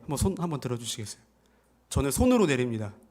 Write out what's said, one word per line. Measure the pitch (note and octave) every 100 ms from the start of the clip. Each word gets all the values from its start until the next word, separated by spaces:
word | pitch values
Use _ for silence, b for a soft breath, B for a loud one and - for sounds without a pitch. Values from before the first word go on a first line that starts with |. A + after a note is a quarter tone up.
한번 | - C#3
손 | G3 E3+
한번 | F3 C#3+
들어주시겠어요? | - A#2 A#2 - G#2 - _ _ _ _ _ _ -
저는 | C3+ C#3
손으로 | B2+ B3+ B3 E3+
내립니다. | B2+ B2 A2+ G2+ - _